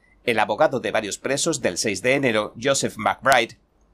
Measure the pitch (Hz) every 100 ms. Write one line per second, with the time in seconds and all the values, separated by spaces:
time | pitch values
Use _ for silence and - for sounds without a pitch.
0 | _ _ - 110 104 104 151 131 101 104
1 | 101 - 123 139 170 143 113 87 113 95
2 | 120 139 131 107 107 - 127 135 117 104
3 | 104 - 135 131 113 - _ _ _